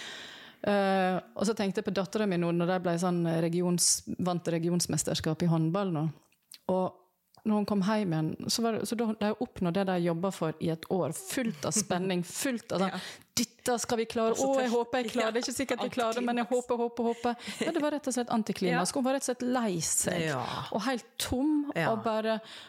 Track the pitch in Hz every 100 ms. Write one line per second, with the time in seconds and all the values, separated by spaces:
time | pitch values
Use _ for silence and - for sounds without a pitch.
0 | - - - - - - - 202 196 190
1 | 185 185 - - 202 220 196 196 208 196
2 | 185 214 208 175 170 170 170 185 175 170
3 | 185 175 165 165 170 170 175 175 - -
4 | - - 180 175 175 165 170 175 - 165
5 | - 160 160 156 175 165 160 190 196 156
6 | 156 - _ _ - - - 185 185 -
7 | _ _ _ - 220 214 202 202 185 214
8 | 196 160 156 - - - 226 214 202 220
9 | 226 220 208 214 254 - 180 175 190 180
10 | 175 165 190 - 160 - 170 160 - 185
11 | 147 - - - 233 165 - 214 190 180
12 | 190 180 170 - 277 240 - 175 190 185
13 | - - - - 240 - - 240 - 233
14 | 226 233 226 233 269 269 254 240 233 262
15 | 233 240 220 226 254 247 262 240 226 247
16 | 226 226 240 240 233 247 - 240 240 240
17 | 233 233 247 233 - - 311 330 302 294
18 | 269 247 240 233 208 190 180 240 185 285
19 | 254 269 - 240 247 247 226 175 156 170
20 | - 175 160 135 - 131 143 226 220 254
21 | - - - 247 294 302 285 277 151 220
22 | 226 220 220 220 - -